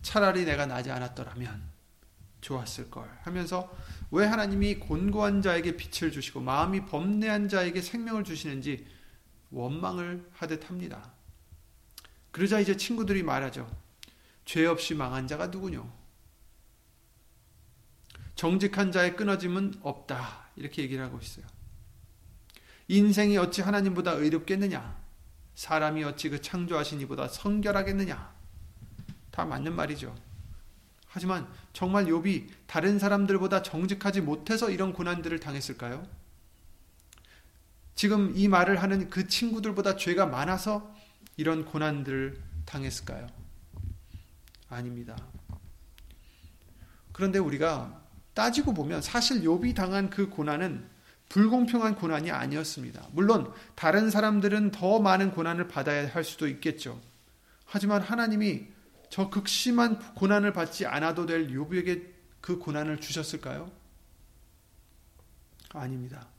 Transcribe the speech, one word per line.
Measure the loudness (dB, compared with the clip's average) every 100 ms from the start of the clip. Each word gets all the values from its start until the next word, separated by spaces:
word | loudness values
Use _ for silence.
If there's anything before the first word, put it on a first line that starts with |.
"차라리 | 0 4 4 4
내가 | 2 0 0
나지 | -2 -4
않았더라면 | -4 -6 -8 -10 -8 -8 -8 -12 -16 _ _ -20 _ -20 -20
좋았을 | -8 -6 -6 -10 -12
걸." | -12 -14 -12
하면서 | -6 -4 -2 -4 -4 -12 -14 -12 -2
왜 | 4 4
하나님이 | 4 0 2 2 0
곤고한 | -2 0 0 2 2 4
자에게 | 4 2 0 -4
빛을 | -8 -2 -2
주시고 | -2 -8 -6
마음이 | -2 2 2 0 -2
범례한 | -2 0 0 2 0 2
자에게 | 2 2 -2
생명을 | -4 -6 -4 -4 -4
주시는지 | -6 -6 -6 -4 -6 -10 -20 -20 -20 _ -20 _
원망을 | -8 -6 -4 -4 -4 -6 -8 -12
하듯 | -10 -6 -6 -6
합니다. | -10 -10 -12 -16 -20 -20 -20 -20 -20 -20 -20 _ -20 -20 -20 _
그러자 | -2 2 2
이제 | 2 0
친구들이 | -2 -2 0 0
말하죠. | 0 -2 -2 -8 -10 -12 -16 _ -20 _ _ _
"죄 | -4 4 4
없이 | 4 0 -2
망한 | -2 -4 -4
자가 | -4 -4
누구뇨? | -4 -6 -8 -10 -18 -20 _ -20 _ -20 -20 -20 _ _ _ _ _ _ _ _ -20 -20 -20 -20 -20 -20 -18 -14 -4
정직한 | 0 2 2 2 2
자의 | 4 2 2
끊어짐은 | 0 0 0 -2 -2 -4
없다." | -8 -8 -8 -8 -8 -12 -20 -14
이렇게 | -10 -6
얘기를 | -4 -4
하고 | -6 -8
있어요. | -12 -14 -18 -18 -20 -20 -20 -20 -20 -20 -20 -20 -20 -20 -20 -20 2
"인생이 | 6 8 6 6 6
어찌 | 4 0
하나님보다 | 2 2 2 2 0
의롭겠느냐? | 2 2 2 0 0 0 -2 -8 -12 -14 -20 -20 -20 -20 -16
사람이 | 0 2 2 0
어찌 | -4 -4 -4
그 | -6
창조하신 | -6 -6 -2 -2 -2 -6
이보다 | -6 -4 -6
성결하겠느냐?" | -4 0 0 2 0 2 0 -2 -4 -12 -18 -20 -18 -18 -18 -18 -16 -16 -16 -10
다 | -4 -2
맞는 | -2 -4 -2
말이죠. | -4 -4 -10 -14 -16 -16 -14 -14 -16 -20 -20 _ -12
하지만 | -6 -2 -2 -4 -14 -18
정말 | -2 2 4 4
욥이 | 4 4 0 -4 -20 -4
다른 | 2 4 4
사람들보다 | 4 4 4 4 4 2
정직하지 | 0 -2 0 0 0 2
못해서 | 0 -2 0 0 2
이런 | 0 0
고난들을 | 0 -2 -2 -2 -4
당했을까요? | -4 -6 -6 -8 -8 -8 -10 -16 -20 -20 -20 -20 -20 -20 -20 -20 -20 -20 -20 -20 -20 -20 -20 -20 -14 0
지금 | 4 4 2 4
이 | 6
말을 | 6 6 4
하는 | 4 0 0
그 | -2 0
친구들보다 | 0 0 0 -2 0 0 0
죄가 | 0 2 2
많아서 | 2 -2 -2 -2 -4 -6 -20 -20 -20 -18 -2
이런 | 0 0 -2
고난들을 | -2 -2 -2 -4 -4 -4 -8 -10 -8 -8
당했을까요? | -6 -6 -6 -8 -10 -12 -16 -18 -20 -18 -10 -10 -10 -14 -20 -20 -20 -20 -20 -14
아닙니다. | -10 -8 -8 -10 -12 -14 -16 -14 -16 -14 -20 -20 -20 -20 -20 -20 -20 -20 -20 -20 -20 -20 -20 -18
그런데 | -2 2 2
우리가 | 2 2 2 0 -4 -12 -20 -20 -8 0
따지고 | 2 2 0 0
보면 | 0 -2
사실 | -2 0 2 2
욥이 | 4 2 2
당한 | 0 0 0 0
그 | 0 -2
고난은 | -2 -2 0 -2 -4 -12 -20 -20 -20 _ 6
불공평한 | 6 6 4 4 2 2
고난이 | 0 0 0
아니었습니다. | -2 -2 -2 -4 -8 -10 -12 -6
물론 | 4 6 6 4 -8 -18 2
다른 | 4 6 6
사람들은 | 4 4 4 4 4 2
더 | 2 4 6
많은 | 6 6 4
고난을 | 2 -2 0 -2
받아야 | -2 0 0 0
할 | -2
수도 | -4 -2 -4
있겠죠. | -2 -4 -4 -8 -12 -16 _ _ _ _ _ -6
하지만 | 0 2 2
하나님이 | 2 0 2 4 2 0 -6 -20 -20 -20 -8
저 | -2 0
극심한 | 0 0 0 4 4 4 2 -4 0
고난을 | 4 6 4
받지 | 0 -4 -2 -2
않아도 | 0 0 0 0
될 | 0 0
욥에게 | -4 -2 -2 0 -2 -6 -20 -20 -16
그 | -6 -4
고난을 | -2 -2 -2 -4
주셨을까요? | -6 -6 -6 -8 -8 -10 -10 -16 -20 -20 -20 -20 -20 -20 -20 _ _ -20 _ -20 -20 -20 -20 -20 -20 -20 -16
아닙니다. | -10 -8 -8 -10 -14 -20